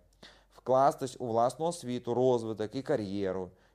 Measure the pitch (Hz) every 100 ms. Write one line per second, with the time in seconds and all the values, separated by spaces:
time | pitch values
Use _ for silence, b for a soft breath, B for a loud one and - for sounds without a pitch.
0 | _ _ B B B - - 131 139 147
1 | 131 - 123 113 120 127 160 170 123 123
2 | 120 120 127 123 110 104 107 135 131 139
3 | 101 98 95 92 87 - b